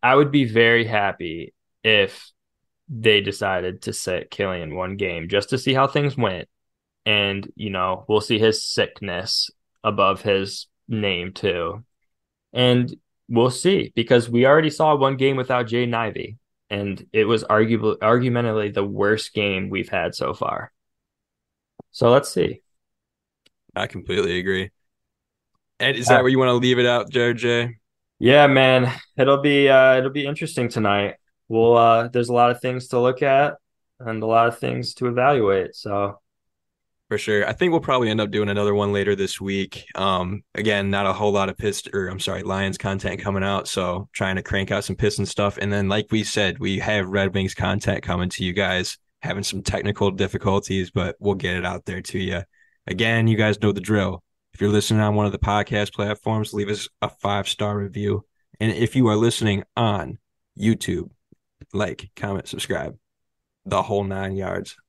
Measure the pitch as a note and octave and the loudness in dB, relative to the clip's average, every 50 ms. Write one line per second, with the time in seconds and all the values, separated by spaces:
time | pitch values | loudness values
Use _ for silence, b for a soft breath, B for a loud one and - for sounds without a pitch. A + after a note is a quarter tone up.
0 | - D3 C3 C#3 D3+ C#3 C#3 D3 C3+ A#2 G#2+ A2+ A#2 A#2 A#2 A#2 A#2 A2 A2+ G#2 | 4 4 4 4 4 4 2 0 0 2 4 4 6 6 6 4 2 2 0 0
1 | G2+ G2 F#2 - F2+ E2+ D#2+ E2+ D2+ - _ _ _ _ _ _ _ A2+ A2 G#2 | 0 0 -4 -4 -8 -10 -8 -10 -12 -14 _ _ _ _ _ _ _ 2 4 4
2 | G2 F#2+ - - - - _ _ _ _ _ _ _ _ _ _ _ _ D3 A2+ | 4 2 0 -10 -20 -20 _ _ _ _ _ _ _ _ _ _ _ _ -14 0
3 | A2 A2+ G#2+ G#2 G2 G2+ F#2+ - G#2+ G2 F#2+ F2+ F2 F2+ F#2 G2 - - F#2 - | 2 4 4 4 2 0 -6 -4 -2 -2 -2 -2 -4 -6 -8 -8 -10 -10 -8 -8
4 | - - F#2 F2 - _ - - G2+ F#2+ F#2 F2+ E2+ D#2 D2+ F2+ F#2 F#2 G2 G2 | -6 -4 -6 -6 -6 _ -6 -4 -4 -4 -4 -6 -8 -8 -8 -8 -8 -8 -6 -4
5 | G2 F#2 F2 E2+ D#2+ E2+ F#2+ G2+ - - - B2+ - - C3+ C3 C3+ C3+ - D3 | -4 -4 -4 -6 -6 -6 -6 -8 -6 -4 -6 -4 -2 -2 0 0 0 0 0 -2
6 | C#3+ C#3+ C3 A#2+ A#2 G#2 F#2 F2 - _ _ _ _ _ _ _ _ _ _ _ | -2 -2 -2 -2 -2 -2 -2 -6 -10 _ _ _ _ _ _ _ _ _ _ _
7 | _ A2 G#2+ G#2 G2+ G2+ G2 G2 G2 - - - G#2+ G#2 G2 F#2 F2+ F#2+ F#2 F#2 | _ 0 0 2 2 0 -2 -4 -8 -12 -14 -10 -8 -6 -4 -2 -2 -2 -2 -4
8 | - - G#2+ G#2+ G#2 - A#2+ G#2+ A2 A2+ A2 - - - - - G#2 - - - | -2 0 0 0 2 2 0 4 4 2 2 2 -4 -6 -2 -2 -2 -2 -4 -10
9 | - G2 F2 F2 F#2 - - - - - _ _ _ _ _ _ _ A2 G#2 G2+ | -10 -8 -6 -6 -6 -4 -2 -4 -4 -4 _ _ _ _ _ _ _ -4 0 2
10 | G2 F#2+ G2 F#2 - G#2+ G2+ G2 G2 F#2 - - - _ _ _ _ - A#2 G#2+ | 2 2 0 0 -2 0 0 0 -2 -4 -8 -14 -16 _ _ _ _ -8 -6 -4
11 | G#2 G2 F#2+ F2 F2 F#2 F#2 - - G2+ F2+ F2 E2+ E2 E2+ G#2+ A#2 _ _ _ | -2 -2 -2 -4 -6 -8 -10 -4 -4 -2 -2 -2 -4 -4 -6 -8 -14 _ _ _
12 | _ _ _ _ _ _ _ _ _ _ - A#2+ B2 B2 B2 B2 B2 - - - | _ _ _ _ _ _ _ _ _ _ -4 0 2 4 4 2 2 -2 -6 -16
13 | _ _ _ _ _ _ A#2+ A2+ A#2+ B2+ B2 - - F3 G3 F3+ A#1 - _ - | _ _ _ _ _ _ 2 2 2 2 0 0 0 2 2 2 0 -2 _ -4
14 | A2+ - C3 A#2+ A2+ A#2 A#2 A#2+ B2 C3+ C#3+ D#3 D#3+ D3+ D3 - D#3+ D#3 D3+ C#3 | 2 4 4 4 4 4 2 4 6 8 6 6 6 2 0 2 2 4 4 4
15 | C3+ C3+ C3+ B2+ C3 C3+ C#3 C3+ B2+ B2 C3 B2 B2 A2+ A#2 A#2+ B2 A#2+ A#2 A2+ | 2 0 0 2 2 2 2 0 -2 -2 0 -2 -2 0 0 0 0 0 -2 -2
16 | A#2 G#2+ - - F2+ - A2 - _ _ _ _ _ _ G#2 G2+ G2+ G2+ F#2+ F#2 | -4 -4 -6 -8 -10 -12 -12 -16 _ _ _ _ _ _ -6 -4 -4 -4 -6 -8
17 | - _ - A2 G#2+ G#2 A#2 A2 A2 - G#2+ G#2+ A2 A2 A#2 A2 G#2+ G#2+ G2+ - | -10 _ 0 2 2 4 2 0 2 2 2 2 4 2 2 0 0 -2 -2 0
18 | - A2 A#2 B2 B2 B2+ A#2+ A#2+ A#2+ A#2 G#2+ A2 G#2 G#2 G2+ G2+ G2+ G2+ G2+ G2+ | 2 2 2 4 2 0 0 0 -2 -2 -2 -2 -4 -2 -2 -4 -4 -4 -2 -2
19 | G#2 G2+ A2 G#2+ - - _ - G#2 G2+ G2 F#2+ G2 F#2+ F#2+ F#2+ G2 - - F#2+ | 0 0 0 0 -2 -6 _ -2 -2 0 -2 -2 -4 -4 -4 -6 -6 -4 -4 -2
20 | E2+ F2+ F2 - C2+ B1+ - - - - - - - - _ _ _ _ _ _ | -2 -4 -4 -4 -6 -6 -4 -4 -6 -6 -6 -6 -10 -12 _ _ _ _ _ _
21 | _ _ _ _ _ _ _ _ _ _ _ _ _ _ _ _ - _ _ - | _ _ _ _ _ _ _ _ _ _ _ _ _ _ _ _ -20 _ _ 2
22 | - A#2 B2 C#3 C#3+ - - F#3+ - - - - _ _ _ _ _ _ _ _ | 4 6 6 6 4 0 -2 -2 -2 -2 -2 -8 _ _ _ _ _ _ _ _
23 | _ _ _ _ _ _ _ _ _ _ _ _ _ _ _ - G#2+ - - F#2+ | _ _ _ _ _ _ _ _ _ _ _ _ _ _ _ -6 -6 -6 -6 -12
24 | F2 - F#2 F#2+ F#2 G2+ F#2+ F2+ F#2 F#2+ F#2+ F#2 F#2+ F#2 _ _ _ _ _ _ | -8 -4 -2 0 0 0 0 -2 -2 -2 -2 -2 -2 -6 _ _ _ _ _ _
25 | _ _ _ _ _ _ _ _ _ _ _ _ _ _ _ _ A#2+ C3 C3 A#2 | _ _ _ _ _ _ _ _ _ _ _ _ _ _ _ _ -2 -2 0 0
26 | B2 A#2 B2+ B2+ B2+ B2+ C3+ B2+ B2+ B2+ B2 B2 B2 B2+ B2+ B2 B2 B2 A#2+ A#2+ | 2 4 4 4 6 4 4 4 4 4 2 2 4 2 2 4 4 2 2 0
27 | G#2+ - - B2 A#2+ A#2+ A#2+ A#2 A#2+ A#2+ A#2+ A#2+ A#2+ A#2+ A#2 _ _ _ _ _ | -2 -2 0 0 2 2 0 0 0 0 0 0 0 -2 -6 _ _ _ _ _
28 | _ _ _ _ - A#2+ C3 C#3+ D3 D3 C3+ C3+ C3 C3 B2+ B2+ B2 B2 B2 B | _ _ _ _ 4 6 8 8 8 8 8 6 6 6 6 4 2 0 -4 B
29 | B _ _ - B2+ C3+ C#3 C#3 C#3 D3+ C#3+ C#3+ C#3 C#3 C3+ C3 C3 C3 C3 C3 | B _ _ 0 4 4 4 4 4 2 4 6 6 8 8 8 8 8 6 4
30 | B2+ C3+ C3+ D3 C#3+ C#3 D3 D3 E3 D#3 - - B2 A#2+ - A#2 G#2+ G2+ G2+ G2+ | 2 -2 -4 -4 -4 -4 -6 -6 -8 -8 -4 -4 -4 -2 -2 0 0 2 2 2
31 | G2+ G2 - _ _ _ _ _ _ _ A2+ A2 A2+ A#2 A#2+ A#2 A#2 A#2 A2+ A2+ | 0 -2 -4 _ _ _ _ _ _ _ 0 2 6 6 6 8 8 6 6 4
32 | A#2 A#2+ B2 B2 A#2+ A#2+ B2 A#2+ A#2+ A#2+ A#2+ A#2+ - B2+ B2+ B2+ B2+ - - B2 | 2 0 -2 -2 -2 0 2 4 4 4 2 0 -4 -6 -6 -6 -8 -4 -2 2
33 | A#2+ B2 C3 - D3 C#3 C3+ C3+ C#3+ D3 D3 - _ _ _ _ _ _ _ _ | 2 2 0 2 2 2 4 4 2 2 -2 -8 _ _ _ _ _ _ _ _
34 | B2+ A#2 A2 A2 G#2+ A2 A2+ A2+ A#2 A#2+ A#2 - - C3 B2 B2 B2 A#2+ - - | -10 -8 -6 -4 -2 2 4 4 4 4 2 -2 -6 -4 -4 -4 -6 -8 -8 -4
35 | B2+ B2 A#2+ B2 B2 C#3 D3 C3+ A2 G2 G2 F#2+ F#2 - - - - G#2+ G2+ G2+ | -4 -2 0 2 2 4 4 4 4 2 2 2 0 -4 -8 -14 -10 -6 -4 -2
36 | G2+ G2+ G2 - _ _ _ _ _ _ _ _ _ _ _ _ _ _ _ _ | -2 -4 -6 -10 _ _ _ _ _ _ _ _ _ _ _ _ _ _ _ _
37 | _ _ G#2+ G#2 - - G#2+ G#2 G2+ - G#2+ - F3+ F3+ D#3+ E3 D#3+ - C#3 B2+ | _ _ -6 -4 -2 0 0 0 2 0 0 0 0 2 2 0 0 2 0 2
38 | A#2+ A2 G#2+ A2+ G#2+ G#2 G2+ G#2+ G#2 G2+ G2+ G2+ G#2 G#2 G2+ G#2 G#2 G2+ G2+ G2+ | 2 2 2 0 -2 0 0 -2 0 0 0 0 0 2 2 2 0 0 0 0
39 | G2 G2+ G2+ F#2+ G2 F#2+ - - G2 G2 G2 G2 F#2+ F#2+ - - - - - - | 0 0 0 0 0 -4 -4 -6 -6 -4 -4 -4 -4 -6 -8 -16 -18 -14 -8 -4
40 | F#2+ G2 F#2+ F2+ F2+ F2+ F#2+ G2+ - _ _ - G#2 A2 G#2 G2+ G2 G2 G2 G2 | -2 0 0 0 -2 -4 -6 -10 -12 _ _ -4 -2 0 0 0 0 -2 -2 -2
41 | G2+ G2 F#2+ F#2+ G#2+ G#2 G2+ G2+ G2 F#2+ F2+ _ - G#2+ G2 - - - - G2 | 0 -2 -2 0 0 0 0 0 -2 -2 -4 _ -4 -4 -4 -4 -10 -6 -6 -6
42 | F#2+ F2+ F#2+ F#2+ F2+ - F#2 F#2 F#2+ F#2+ F#2+ F#2+ G2 G2 F#2+ - - G2+ G2 G2 | -4 -4 -6 -6 -6 -6 -6 -6 -6 -4 -4 -2 -2 -4 -4 -4 -4 -4 -4 -4
43 | - G2+ F2+ G2 - G2+ G2 F#2+ F#2+ G2 G2+ G2 - - - G2 F#2 F2+ F2 F2+ | -4 -6 -6 -4 -6 -4 -4 -2 -2 -2 -2 -4 -4 -4 -4 -4 -2 -2 -4 -6
44 | G2+ - _ - G#2 F#2+ F#2+ F#2 - - - G2 G2 F#2 G#2 G2+ G2+ - G2 - | -8 -10 _ -4 -4 -2 -2 -4 -6 -4 -4 -4 -2 -2 -2 -4 -2 -4 -6 -2
45 | - G#2 - - G2+ F#2+ - - G#2 G2+ G2+ - F#2+ G2+ G2+ G2+ G2 F#2+ G2 G#2+ | -2 -2 0 -2 -6 -6 -2 -2 -2 -2 -2 -4 -6 -4 -2 -2 -2 -2 -2 -2
46 | G2+ _ - A2 G#2 - - - G2+ F#2 F2 - F#2+ G2 G2 F#2+ - A2+ G#2+ G#2 | -2 _ -2 -2 -2 -2 -2 -2 -2 -2 -2 -4 -4 -4 -4 -2 -2 -2 -2 -2
47 | G2 F#2 F#2+ G2+ G2 G2 F#2 G2 F#2+ F#2 - - - F2+ F#2+ G2 - - G2 - | -2 -2 -2 -2 -2 0 0 -2 -2 -2 -4 -4 -4 -2 -2 -2 -2 -2 -4 -4
48 | - - F2+ F2 F2+ F#2 - - - F#2 F2+ G2 G2 F2+ F#2 F2+ F#2 - - _ | -4 -4 -4 -2 -2 -4 -4 -4 -6 -4 -2 -2 -2 0 0 -2 -2 -4 -8 _
49 | _ _ _ _ - - F#2 G2 G2 - - F#2+ F#2 - - G2 - G2+ G2+ - | _ _ _ _ -10 -8 -8 -6 -6 -6 -8 -6 -6 -4 -4 -2 -2 -4 -2 0
50 | G#2 G2+ F#2+ F#2+ G2+ F#2+ - G2 - G#2 F#2+ G2+ - - G2 F#2+ F#2 E2+ _ - | 0 -2 0 -2 -4 -4 -4 -4 -2 0 0 0 0 -2 -4 -4 -4 -4 _ -4
51 | F#2 F2+ - _ F#2+ G2+ G2 F#2+ - F#2 F2+ F#2 F2 F2+ F#2 F2+ _ - F#2 F2+ | -4 -4 -6 _ -2 -2 -2 -2 -2 -4 -4 -2 -4 -4 -6 -8 _ -10 -10 -10
52 | F#2 - - - F#2+ F2+ F#2 F2 F2+ _ _ _ _ _ _ _ _ - F#2 F#2 | -10 -8 -8 -6 -4 -4 -4 -6 -8 _ _ _ _ _ _ _ _ -10 -4 -2
53 | A2+ A2+ A2+ A2+ A2+ A2+ A2 G#2 A2 G#2+ G#2 - - G#2+ G2 G2+ F2+ G2 G#2+ G#2 | 0 0 2 2 2 2 4 4 2 2 2 2 0 0 0 0 -2 -2 0 0
54 | G2 F#2 F2+ F2 _ _ _ _ _ _ _ - - G#2 G#2 G#2 G2+ - A2 G#2+ | 0 -2 -4 -8 _ _ _ _ _ _ _ -2 -2 2 2 2 2 2 2 2
55 | G#2+ G#2 G#2 G#2 G#2 G#2 G2 G#2 - - G2+ G#2 G2+ - B2 G#2 G#2 G2+ - - | 2 2 2 2 0 0 0 -2 -2 0 0 0 0 0 -2 -2 -2 -4 -4 -4
56 | G2+ G2+ G#2+ - _ G#2 A2 A2 G#2+ - - G#2 G2+ G2 G#2 G#2 - - _ _ | -4 -4 -4 -4 _ -2 -2 -2 -2 -4 -4 -6 -4 -4 -4 -6 -6 -12 _ _
57 | - G#2 - _ - G2+ G2+ G2+ G2 - - _ G#2+ G#2 G#2 G#2 G2+ G2 F2+ G2+ | -8 -8 -8 _ -4 -2 -2 -2 -2 -4 -4 _ -2 -2 -2 -4 -4 -6 -6 -4
58 | G#2 G2+ G2+ G2 - _ _ _ _ _ _ _ A2 A2 G#2 - A#2+ A2+ - C3 | -2 -2 -2 -2 -4 _ _ _ _ _ _ _ -2 -2 0 0 -2 0 2 2
59 | B2+ A2+ G#2+ G#2 A2+ A#2 A#2 - A#2 G#2+ G2+ G2 - _ _ - A#2 A2 G#2 G2 | 2 4 4 4 2 2 0 0 0 0 0 -2 -4 _ _ -2 0 0 0 -2
60 | D#2 C2 - - _ _ _ _ _ _ _ - G2 A2 A2 - - - F2+ - | -4 -8 -10 -16 _ _ _ _ _ _ _ -2 0 0 0 0 -2 -4 -4 -4
61 | - - _ _ _ _ _ _ _ _ _ _ - _ _ G2+ G#2 F#2 - - | -6 -10 _ _ _ _ _ _ _ _ _ _ -20 _ _ -4 -4 -4 -6 -10
62 | - G2 _ - - G#2 G2 F#2+ - - - - - - F#2+ D#2 C#2 D#2 - - | -14 -20 _ -10 -8 -6 -6 -8 -8 -10 -10 -12 -8 -6 -6 -6 -6 -8 -12 -14
63 | _ _ _ _ _ _ _ _ _ _ _ _ _ G2 G2+ G2 F#2+ - G#2+ G2+ | _ _ _ _ _ _ _ _ _ _ _ _ _ -4 -2 -2 -2 0 -2 -2
64 | G2+ G2 F#2+ F#2+ G2 F#2+ F#2+ G2 G2 F#2 F#2 F#2 F#2+ - - _ _ | -2 -2 -6 -6 -6 -6 -6 -6 -6 -6 -6 -8 -8 -10 -16 _ _